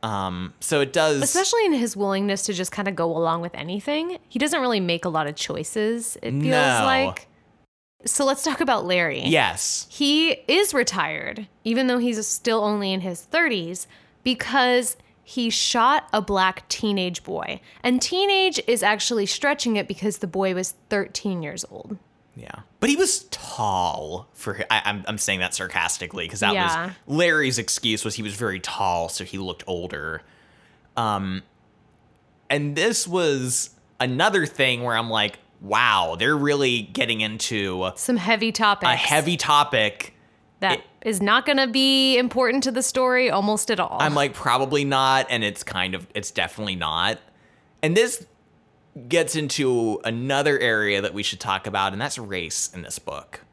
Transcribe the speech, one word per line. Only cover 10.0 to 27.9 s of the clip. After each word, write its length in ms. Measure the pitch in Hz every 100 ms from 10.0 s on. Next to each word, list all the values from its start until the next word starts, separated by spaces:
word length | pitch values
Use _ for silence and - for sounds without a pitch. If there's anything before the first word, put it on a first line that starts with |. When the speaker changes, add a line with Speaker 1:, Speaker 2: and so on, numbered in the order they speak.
| 285 294 320 - -
Speaker 2:
is 280 | 330 403 285
retired, 720 | 240 196 156 156 - 220 208 _
even 240 | 220 233 254
though 100 | 247
he's 280 | 240 220 208
still 360 | - - 226
only 300 | 208 208 196
in 80 | 190
his 200 | 185 175
thirties, 680 | - 320 330 214 165 185 - - _ _
because 720 | - 247 - 277 247 247 240 - _ _
he 260 | _ - 233
shot 580 | 220 - 254 233 302 -
a 80 | 214
black 480 | 185 202 185 185 -
teenage 540 | - 214 202 180 175
boy. 360 | - 185 80 - - -
And 180 | 247 254
teenage 640 | - 359 403 392 381 320 -
is 160 | 233
actually 420 | 196 214 - 233 196
stretching 500 | - 285 285 240 220
it 120 | 196
because 320 | - 214 208
the 80 | 190
boy 260 | 190 190
was 220 | 180 185 - _
thirteen 520 | 208 196 - 208 180
years 240 | 151 170 -
old. 260 | - - 190 _ _ _ -
Speaker 1:
Yeah. 160 | - - - _
But 100 | 247
he 40 | 285
was 260 | 370 - -
tall 960 | - - - 107 95 90 73 76 87 113
for 220 | - - 98
hi-, 100 | 107
I, 120 | 110 101
I'm, 180 | 104 92
I'm 100 | 107
saying 220 | - 98
that 160 | 90 -
sarcastically 720 | 92 92 85 - 87 92 85
'cause 140 | 101
that 120 | 202
Speaker 2:
Yeah. 340 | 196 175 165 175
Speaker 1:
was 40 | 185 -
Larry's 500 | 147 175 156 139 120
excuse 460 | 107 - 117